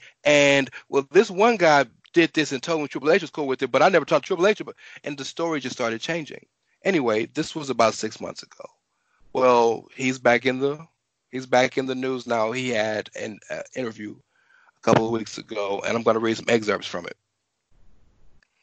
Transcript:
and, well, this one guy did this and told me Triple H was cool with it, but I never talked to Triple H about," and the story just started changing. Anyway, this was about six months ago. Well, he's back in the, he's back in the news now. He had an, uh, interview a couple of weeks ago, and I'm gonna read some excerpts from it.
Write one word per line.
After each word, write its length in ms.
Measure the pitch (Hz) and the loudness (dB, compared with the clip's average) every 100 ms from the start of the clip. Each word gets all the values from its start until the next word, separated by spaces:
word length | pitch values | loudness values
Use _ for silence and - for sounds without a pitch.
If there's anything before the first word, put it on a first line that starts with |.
| - _ | -12 _
and, 460 | 147 147 143 139 131 - - | 4 6 6 4 0 -8 -2
well, 180 | 139 139 | -2 2
this 200 | 170 214 | 2 2
one 260 | 180 226 220 | 2 2 4
guy 280 | 165 143 120 _ _ | 4 4 2 _ _
did 200 | 170 160 | 2 2
this 200 | 160 143 | 0 -2
and 100 | 135 | -4
told 180 | 165 160 | -4 -4
me 80 | 143 | -4
Triple 220 | 151 143 | -2 2
H 100 | 185 | 2
was 100 | 160 | 0
cool 160 | - 139 | -6 -4
with 160 | 131 | -4
it, 80 | 131 | 0
but 120 | 135 | 4
I 80 | 170 | 4
never 160 | 175 143 | 4 2
talked 180 | 156 | -2
to 40 | - | 0
Triple 180 | 180 196 | 0 2
H 140 | 214 | 0
about," 160 | 151 - - - | -6 -16 -20 -14
and 160 | 143 143 | -12 -10
the 60 | |
story 360 | 131 - 170 151 | -10 -6 -4 -4
just 140 | 123 - | -6 -4
started 240 | 117 113 | -4 -4
changing. 460 | - 170 151 - _ _ _ _ | -6 -8 -8 -16 _ _ _ _
Anyway, 420 | 190 175 120 110 - | 0 2 2 0 -2
this 280 | - 156 | -6 -8
was 140 | 160 135 | -8 -6
about 260 | 117 113 | 2 2
six 260 | 104 107 - | 2 -8 -8
months 240 | 90 - | -14 -14
ago. 200 | - - - _ _ _ _ _ _ | -20 -20 -20 _ _ _ _ _ _
Well, 560 | - 127 120 117 110 - | 2 4 6 4 0 -8
he's 240 | - 131 131 | -6 -4 0
back 260 | 123 120 131 | 2 2 0
in 140 | 127 | -2
the, 260 | 139 151 165 _ _ _ _ | -4 -4 -14 _ _ _ _
he's 140 | 127 127 | -12 0
back 300 | 127 127 - | 2 2 -2
in 80 | 131 | -4
the 100 | 127 | -4
news 300 | 131 131 120 | -4 -6 -4
now. 260 | 117 110 | -2 -2
He 180 | 127 127 | -2 -2
had 400 | 113 110 107 - - | -2 -2 -4 -8 -12
an, 200 | 113 101 - | -12 -12 -12
uh, 120 | 80 - | -12 -10
interview 400 | 127 120 107 104 - _ _ _ _ _ _ | -10 -10 -10 -16 -16 _ _ _ _ _ _
a 40 | |
couple 220 | - 113 | 2 2
of 60 | 113 | 2
weeks 260 | 113 107 - | -4 -6 -14
ago, 460 | - 104 101 101 | -10 -8 -4 -4
and 120 | - 113 | -4 -2
I'm 80 | |
gonna 160 | 113 110 | 0 0
read 160 | 113 110 | 0 -2
some 120 | - | 0
excerpts 380 | 117 107 98 - | 0 0 -4 -6
from 200 | 90 85 | -10 -12
it. 100 | - _ _ _ _ _ _ - - _ _ - _ _ _ | -18 _ _ _ _ _ _ -20 -20 _ _ -20 _ _ _